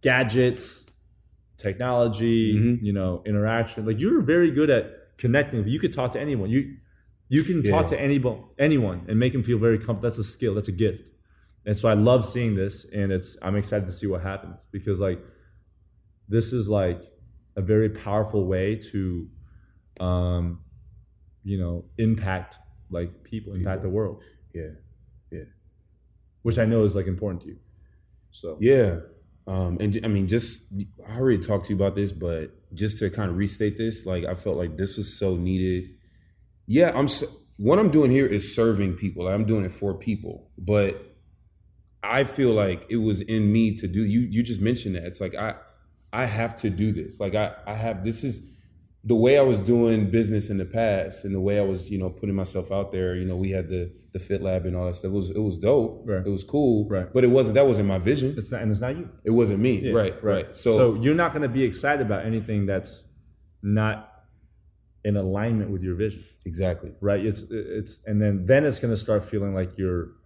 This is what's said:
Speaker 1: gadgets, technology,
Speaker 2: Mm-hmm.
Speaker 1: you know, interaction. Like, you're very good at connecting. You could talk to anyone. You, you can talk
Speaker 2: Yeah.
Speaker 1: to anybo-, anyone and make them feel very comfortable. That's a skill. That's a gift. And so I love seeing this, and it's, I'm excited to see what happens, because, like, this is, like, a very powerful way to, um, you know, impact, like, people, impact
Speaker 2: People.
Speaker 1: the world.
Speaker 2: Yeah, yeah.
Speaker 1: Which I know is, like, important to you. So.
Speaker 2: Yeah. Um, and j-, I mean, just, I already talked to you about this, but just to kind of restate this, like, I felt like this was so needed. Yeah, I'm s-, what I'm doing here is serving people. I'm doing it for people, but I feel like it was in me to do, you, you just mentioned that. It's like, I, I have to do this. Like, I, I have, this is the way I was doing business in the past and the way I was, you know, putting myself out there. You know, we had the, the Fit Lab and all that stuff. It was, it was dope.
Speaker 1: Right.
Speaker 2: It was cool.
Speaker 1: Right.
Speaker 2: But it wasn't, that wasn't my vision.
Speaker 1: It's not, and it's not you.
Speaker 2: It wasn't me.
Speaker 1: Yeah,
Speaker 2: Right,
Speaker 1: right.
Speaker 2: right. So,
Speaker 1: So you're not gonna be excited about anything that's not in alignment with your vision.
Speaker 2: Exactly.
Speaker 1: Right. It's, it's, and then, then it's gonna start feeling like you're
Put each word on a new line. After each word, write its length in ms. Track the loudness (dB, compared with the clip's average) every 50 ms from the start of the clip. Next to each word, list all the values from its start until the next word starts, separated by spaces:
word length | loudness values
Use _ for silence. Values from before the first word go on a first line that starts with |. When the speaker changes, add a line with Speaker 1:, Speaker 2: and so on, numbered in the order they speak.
Speaker 1:
gadgets, 840 | 4 4 4 4 2 2 4 4 4 4 2 -2 -8 -12 -14 -16 -20 _ _ _ _ _ _ _ _ _ _ _ _ _ _ _
technology, 960 | -6 -6 -4 -4 -2 0 2 4 4 2 2 0 2 4 4 4 4 4 4
Speaker 2:
Mm-hmm. 300 | 4 4 4 2 2 0
Speaker 1:
you 80 | 0 0
know, 280 | 0 0 -2 -2 -4 -4
interaction. 600 | -2 0 0 2 2 2 0 -2 -2 -4 -6 -2
Like, 140 | -2 -2 0
you're 220 | 0 2 2 2
very 300 | 2 4 4 4 4 4
good 180 | 4 2 4 4
at 480 | 4 2 2 -2 -10 -20 -20 _ _ _
connecting. 500 | 0 2 2 2 2 0 -2 -2 -2 0
You 120 | -2 0
could 140 | -2 -2 -2
talk 180 | -2 -4 -2 -2
to 60 | -4
anyone. 280 | -4 -2 -2 -2 -2 0
You, 280 | 0 0 0 0 -8 -18 _ _ _ _ _ _ _ _ _ _
you 140 | 2 2 2
can 200 | 2 0 0 2
talk 280 | 4 4 4 4 2
Speaker 2:
Yeah. 60 | 0 0
Speaker 1:
to 60 | 0
anybo-, 420 | 0 2 2 0 -2 -4 -4 -12 -20 -2 0
anyone 480 | 2 4 4 4 2 0 -2 -6 -6 0
and 120 | 2 2
make 140 | 2 2 2
them 100 | 0 0
feel 140 | 0 0 2
very 200 | 4 4 4 2
comfortable. 260 | 0 -4 -4 -2 -2
That's 140 | -4 -2 -2
a 60 | -6
skill. 320 | -6 -6 -4 -2 -2 0
That's 120 | -2 -4 -4
a 40 | -2
gift. 300 | 0 0 0 0 -2 -12 _ _ _ _ _ _ _ _ _ _ _ _
And 120 | -4 -4 0
so 100 | 2 2
I 60 | 4
love 320 | 6 6 6 6 4 4
seeing 300 | 0 -4 -2 0 0 0
this, 300 | 0 -2 -4 -6 -10 -18 -12 -6
and 180 | -4 -2 0
it's, 260 | 0 -2 -4 -6 -16 -8
I'm 140 | -4 -2 -2
excited 300 | -2 -2 -2 -2 -4 -2
to 60 | -4 -8
see 140 | -6 -4 -4
what 140 | -4 -2
happens, 340 | -4 -6 -8 -8 -12 -14 -18 -18 _ _
because, 280 | -14 -10 -4 -4 -2 0
like, 200 | 0 -2 -2 -4 -8 -18 -20 _ _ _ _ _ _ _ _ _ _ _ _ _ _ _ _ _ _ 0
this 240 | 0 0 0 0
is, 160 | -2 -2 0 0
like, 340 | 2 2 2 0 -2 -4 -8 -20 _ _ -20 -20 -20 -20 _ _ _
a 60 | -6
very 280 | 0 2 4 4 4 2
powerful 560 | 0 -4 -6 -4 -2 -2 -2 0 0 -2 0
way 300 | 0 0 0 0 -2 -2
to, 520 | -4 -8 -8 -6 -4 -4 -2 -4 -6 -8 -10 -16 -20 -20 -20 -20 -20 _ _ _ _ _ _ _ -6
um, 580 | -2 0 0 0 0 0 0 0 -2 -4 -6 -8 -14 -20 -20 -20 -20 -20 -20 -20 -20 _ _ _ _ _ _ _ _
you 140 | -6 -4 -4
know, 280 | -2 -4 -4 -6 -8 -12 -6 -2
impact, 600 | 0 0 0 0 -2 -4 -4 -4 -6 -10 -18 -20 -20 -20 -20 -20 -18 -10
like, 340 | -6 -6 -6 -6 -8 -16 -16
people, 300 | -10 -10 -10 -10 -8 -6
impact 260 | -6 -4 -4 -4 -4
Speaker 2:
People. 100 | -4 -4
Speaker 1:
the 40 | -2
world. 280 | -2 -2 -4 -6 -10 -16 -20 _ _ _ -16 _
Speaker 2:
Yeah, 160 | -12 -12 -12 -14 -18 -20 -20 -20 _ _ _ _ -20 _ _
yeah. 120 | -16 -16 -16 -16 _ _ _ _ _ _ _ _ _ _ _ _ _ _ _ _ _ _ _
Speaker 1:
Which 140 | -2 2 2
I 60 | 2
know 180 | 4 4 4 4
is, 120 | 4 4
like, 120 | 2 -2 -2
important 340 | -4 -4 -4 -6 -6 -6 -10
to 40 | -14
you. 80 | -20 -20 _ _ _ _ -20 _ _ _ _ _ _ _ _ _
So. 260 | _ -14 -12 -12 -8 0
Speaker 2:
Yeah. 400 | 4 6 6 6 6 4 2 -4 -8 -14 -20 _ _ _ _ _ _
Um, 320 | -6 -4 -2 -2 -2 -2 -2
and 120 | -2 -2 -2
j-, 80 | -2 -2
I 40 | 0
mean, 200 | 0 0 0 2
just, 340 | 0 0 -2 -4 -12 -16 _ -14 -10 -10 -10 -10 -12 _ -16 -14
I 100 | -6 -2
already 200 | 2 2 2 2
talked 280 | 2 0 -2 -2 -2
to 40 | -2
you 40 | -2
about 200 | 0 0 0 0
this, 160 | 0 -4 -4
but 400 | -4 -6 -6 -4 -4 -4 -6 -10 -14 _ _ _ -8
just 240 | -4 -4 -4 -4 -2
to 100 | -4 -4
kind 200 | -2 -2 -4 -2
of 80 | -2 -2
restate 400 | -2 -4 -2 -2 -2 -2 -2 -2
this, 280 | -4 -6 -6 -6 -6
like, 200 | -6 -4 -4 -4
I 100 | -4 -6
felt 220 | -6 -4 -4 -4 -2
like 200 | -4 -6 -4 -4
this 200 | -6 -6 -4 -8
was 200 | -10 -10 -8 -4
so 180 | -2 -2 -2
needed. 540 | -2 -2 -2 -2 0 0 0 -2 -4 -6 -10 -16 _ _ _ _ _ _ _ _ _ _ _ _ _ _
Yeah, 260 | 0 4 4 4 4 4
I'm 100 | 0 0
s-, 180 | 0 0 -4 -6 -8 -10 -16 _ _ _ -2
what 200 | 2 4 4 6
I'm 100 | 6 6
doing 180 | 6 6 6 6
here 140 | 6 4 4
is 300 | 4 2 -2 -2 -2 0
serving 400 | 2 2 2 2 2 0 -2 -2
people. 320 | -4 -6 -6 -6 -4 -2 -2
I'm 180 | 0 0 2
doing 200 | 2 0 0 0
it 60 | -4 -6
for 200 | -6 -4 -4 -4
people, 560 | -4 -4 -4 -4 -4 -6 -10 -12 -14 -18 _ _ -12
but 580 | -2 2 2 4 4 2 0 -6 -12 -20 _ _ _ _ _ _ _ _ _ _ _ _ _ _ _ _ _ _
I 220 | -6 -2 2 2 0
feel 280 | 0 0 2 2 4
like 340 | 4 4 4 2 0 -4 -6 -4
it 80 | -2 0
was 240 | 0 0 0 -2
in 300 | -2 -2 0 2 4 4
me 240 | 4 4 4 2 0
to 120 | -2 -6 -4
do, 160 | -2 0 0
you, 180 | 2 2 2
you 220 | 0 0 0 -2 -2
just 180 | -2 -2 -2
mentioned 340 | 0 0 0 0 -2 -6 -6
that. 80 | -6 -6
It's 180 | -10 -8 -8
like, 140 | -8 -8 -6
I, 200 | -6 -6 -6 -8 -10 -16 _ _ _ _ _ _ _ _ _
I 140 | -4 -4 -2
have 300 | -2 -2 -2 -2 -4 -4 -4
to 120 | -4 -2
do 220 | 0 0 0 0
this. 280 | 0 -2 -4 -8 -8 -6
Like, 160 | -6 -2 0
I, 180 | 0 -2 -2 -4 -10 -12
I 80 | -10 -8
have, 300 | -6 -4 -4 -4 -4 -4
this 200 | -6 -4 -4 -4
is 180 | -6 -6 -8 -10 -20 -20 _ _ _ _ _ _ _ _ _ _
the 120 | 2 4
way 220 | 6 6 8 8 8
I 40 |
was 200 | 6 6 4 2
doing 480 | 2 2 4 4 6 4 4 2 2 2
business 400 | 2 2 2 2 0 -2 -2 -2
in 80 | -4 -4
the 80 | -4
past 600 | -4 -2 0 0 2 2 0 -2 -4 -8 -10 -8
and 100 | -6 -4
the 40 | -2
way 180 | 0 0 2 2
I 40 | 0
was, 260 | 0 -2 -4 -6 -6
you 60 | -6 -4
know, 120 | -4 -4
putting 260 | -6 -6 -4 -4 -2
myself 360 | -2 -4 -4 -6 -8 -6 -4
out 200 | -4 -4 -4 -4
there. 240 | -4 -4 -2 -2 -2
You 100 | -4 -4
know, 100 | -4 -4
we 160 | -4 -4 -2
had 160 | -2 -4 -4 -4
the, 220 | -6 -6 -6 -8 -12 -18 _ -12 _
the 60 | -12
Fit 220 | -6 -4 -4 -4
Lab 240 | -2 -2 -2 -2 -2
and 100 | -2 -4
all 100 | -4 -4
that 100 | -4 -6
stuff. 140 | -6 -6 -4
It 60 | -2
was, 140 | -2 -4 -4
it 80 | -4 -2
was 180 | -2 -2 -2 -2
dope. 460 | 2 2 2 4 2 0 -6 -10 -8
Speaker 1:
Right. 200 | -6 -4 -4 -2
Speaker 2:
It 40 | -4
was 140 | -4 -6 -6
cool. 440 | -4 -2 0 2 4 4 2 2 0
Speaker 1:
Right. 240 | -2 -4 -4 0
Speaker 2:
But 120 | 2 4 4
it 40 | 6
wasn't, 280 | 6 6 4 4 4
that 100 | 6 6
wasn't 220 | 6 6 4 2 0
my 100 | 0 0
vision. 380 | 2 0 0 2 0 -2 -4 -4
Speaker 1:
It's 140 | -8 -8
not, 100 | -6 -4
and 80 | -2 -2
it's 100 | 0 0
not 160 | -2 -4 -6
you. 140 | -6 -10 -12 -14 -8 _
Speaker 2:
It 80 | 2
wasn't 280 | 4 4 4 4 2 2
me. 200 | 2 2 2 0
Speaker 1:
Yeah, 140 | 0 0 2
Speaker 2:
Right, 300 | 2 2 0 -2 -4 -2
Speaker 1:
right. 220 | 0 0 0 -2 -6
Speaker 2:
right. 80 | -12
So, 200 | -4 0 2 4 6
Speaker 1:
So 160 | 6 4 4
you're 200 | 2 2 2 2
not 180 | 2 2 0 0
gonna 160 | -2 -4 -2
be 140 | 0 0 0
excited 420 | 0 -2 -2 -2 0 0 0 0
about 200 | -2 -2 -2 -2
anything 400 | -2 -4 -4 -4 -2 -2 -2 0
that's 380 | 0 -2 -4 -4 -8 -18 -20 _ _ _ _ _ _ _ _ _ _ _ _
not 480 | -4 0 0 2 2 0 -2 -4 -10 -20 -20 -20 _ _ _ _ _ _ _ _ _ _ _ _ _ _ _ _ _
in 140 | -2 0 0
alignment 540 | 0 -2 -2 -2 -2 -2 -2 -2 -2 -4
with 100 | -4 -6 -4
your 120 | -6 -4
vision. 280 | -2 -4 -4 -4 -8 -18 -20 _ _ _
Speaker 2:
Exactly. 460 | -12 -6 -2 -2 -2 -2 -4 -8 -16 -16 -4
Speaker 1:
Right. 240 | -2 0 0 0 0
It's, 180 | -2 -4 -4 -8 -10
it's, 540 | -10 -10 -8 -6 -8 -8 -8 -10 -14 -18 _
and 160 | -2 0 2
then, 240 | 2 2 2 0 4
then 200 | 4 4 6 6
it's 120 | 2 0 -2
gonna 160 | -2 -2 -2 -2
start 260 | 0 0 0 0 0
feeling 280 | -2 -4 -4 -4 -2 -2
like 220 | -4 -4 -4 -4 -4
you're 340 | -2 -2 -2 -2 -4 -6 -12 _ _